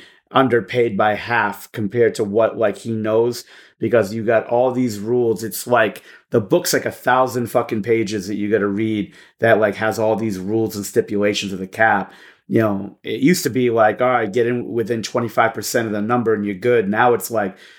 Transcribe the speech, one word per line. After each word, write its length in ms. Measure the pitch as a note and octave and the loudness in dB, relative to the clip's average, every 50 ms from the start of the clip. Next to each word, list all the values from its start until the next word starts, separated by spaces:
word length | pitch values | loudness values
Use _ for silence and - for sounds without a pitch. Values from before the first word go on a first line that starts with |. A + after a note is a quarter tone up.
| - - - _ _ _ | -10 -20 -20 _ _ _
underpaid 640 | - C3+ C3+ B2 A#2 A#2 G2 - - B2 A#2 A#2 G2+ G2 | 2 2 2 4 2 0 0 0 0 0 0 0 0 0
by 160 | G#2+ G#2+ G#2 | 0 0 0
half 560 | G2+ - A2 A#2 A2+ G#2+ G2+ G2 - - - | -2 -4 -2 0 0 0 0 -4 -6 -12 -12
compared 440 | - - G#2+ F#2+ - A#2+ A#2 A2 G2 | -8 -6 -6 -4 0 2 2 2 2
to 80 | - A2 | 0 -2
what, 340 | G2+ G2 A2 A2+ G2+ - - | 0 2 2 2 2 2 0
like, 200 | A2 G#2 G2 - | -2 -2 -2 -4
he 140 | - A2+ | -6 -6
knows, 540 | A2+ A2 G#2+ A2 G#2+ A2+ A#2 A#2+ A#2 - - - - - - - _ _ | -6 -4 -2 0 0 2 2 0 -2 -6 -10 -16 -20 -20 -20 -20 _ _
because 340 | - G#2 A2+ A#2 G2+ G2 G#2+ | -2 2 2 2 2 2 -2
you 120 | A2+ G#2+ | -4 0
got 200 | A2 A2+ F#2 - - | 2 2 2 2 2
all 240 | A#2+ A#2+ B2+ B2+ | 0 2 2 2
these 280 | A#2+ B2 B2+ A#2+ G#2 G2+ | 2 0 -2 -2 -2 -4
rules. 440 | G2+ A2 B2 B2 A#2+ A#2 A2 F#2+ A2+ | -4 -2 0 2 2 2 0 -2 -4
It's 220 | G#2+ F#2+ - - | -8 -8 -10 -2
like, 380 | A#2+ B2 A#2 A2 G#2 G2 - - - - - _ _ | 0 2 2 2 2 -2 -6 -14 -20 -20 -20 _ _
the 100 | - A#2+ | -2 -2
book's, 320 | G#2+ F#2+ D#3+ F3 F3 - - | 0 2 0 0 2 0 -2
like, 120 | F#3 - | -2 -2
a 60 | A#2 | -4
thousand 560 | - - - C3 B2 C3 C3 B2 A2+ B2+ A#2+ A2+ | -8 -4 0 2 2 2 2 2 0 -4 -4 -2
fucking 360 | - B2 A#2 - B2 A2 G2+ | 0 -2 0 0 -2 -4 0
pages 440 | A#2+ A2+ A2+ A2 F#2+ A2 G#2 F2+ G2 | 0 0 2 0 0 -4 -6 -6 -6
that 80 | G#2+ | -6
you 160 | G2+ G2+ G#2 | -4 -2 0
gotta 160 | A2 G#2 G2+ G#2 | 0 2 2 0
read 460 | G2 G2+ A2+ A2 G#2+ G#2+ F#2+ - - - - - _ _ | 0 -2 -2 -2 -2 -2 -4 -6 -10 -18 -20 -20 _ _
that, 200 | A2+ A#2 A2 G2+ | 2 4 4 4
like, 140 | A2 G#2 G2 | 4 2 0
has 220 | - A2 A2 G2+ A2+ | 0 -2 -2 0 0
all 200 | A2 A2 A2 G2+ | 0 0 0 0
these 200 | A2+ A2 G2 F#2 | -2 -4 -4 -4
rules 360 | F#2 G2 A2 A2+ A2+ G#2+ G2+ | -4 -2 -2 -2 -2 -2 -4
and 100 | G2+ G2 | -6 -8
stipulations 680 | - - A#2 A2 - G#2+ G2+ G#2 G2+ G2 - - G2 G2 | -2 0 0 0 0 0 0 0 0 0 0 -4 -6 -6
of 60 | F2+ | -8
the 80 | F#2+ F#2 | -8 -8
cap. 440 | - - A2 A2 G#2 G2 F#2+ - - - - - - _ _ - | -2 2 2 2 2 2 -2 -4 -12 -20 -20 -20 -20 _ _ -2
You 140 | - A2+ | 0 2
know, 360 | A2+ G#2+ G2+ G2 G2+ F#2+ - _ - | 2 2 0 -4 -6 -10 -12 _ -10
it 160 | - G#2+ B2 | -8 -4 0
used 240 | C3+ D#3 F3+ F3 - | 2 2 2 2 0
to 60 | C#3 | -2
be 200 | G#2 C3 B2 A#2+ | -2 0 0 2
like, 320 | A2+ A2+ G#2+ G#2+ G#2 G#2+ | 4 4 4 4 4 2
"All 80 | B2 B2+ | 0 0
right, 220 | B2+ A#2+ A2+ G2+ | 2 0 0 0
get 160 | F#2+ B2 A#2 A#2+ | 0 0 0 0
in 200 | B2 A#2+ - - | 0 -2 -4 -4
within 360 | A2+ A#2 A2+ G2 A#2 A2+ G2+ | -4 -4 -2 -2 -4 -4 -4
twenty-five 500 | - - B2 A#2+ A2+ - - A2+ A2 - | -4 -4 -4 -4 -2 0 0 0 0 0
percent 340 | A2+ G#2 - - B2 A2+ A2 | -4 -8 -4 -2 -2 -2 -2
of 60 | G#2 | -2
the 80 | G#2 | -2
number 320 | G#2 A2 B2 B2 A#2 A2+ A2 | -2 0 0 0 2 2 0
and 120 | G2+ G2+ | 0 0
you're 100 | G2+ G2+ | -2 -4
good." 340 | F2+ G2+ B2 B2 A#2 G#2 G2 | -2 0 2 2 2 2 2
Now 240 | G#2 A2 B2 B2 A#2+ | 2 2 4 4 2
it's 160 | A2 - - | 2 0 -4
like, 280 | A#2 A2 G2+ F#2+ F#2 - - - - | -4 -2 -2 -2 -4 -10 -16 -20 -20